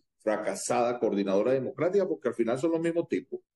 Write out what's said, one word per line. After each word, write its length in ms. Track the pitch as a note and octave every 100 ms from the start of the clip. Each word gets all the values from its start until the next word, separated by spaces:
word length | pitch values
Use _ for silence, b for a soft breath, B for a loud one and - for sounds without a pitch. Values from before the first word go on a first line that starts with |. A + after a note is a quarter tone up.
| _ _
fracasada 800 | G#2+ G#2 A2+ G2+ - A#2+ A#2+ B2
coordinadora 540 | G#2+ G2+ F#2+ G2 A#2
democrática, 540 | C3+ A#2 - E3+ G3 F3+
porque 220 | D3+ A#2+
al 60 |
final 240 | A2 A2 C3+
son 140 | E3
los 80 | E3
mismos 280 | E3+ E3+ E3
tipos 320 | F2+ - - -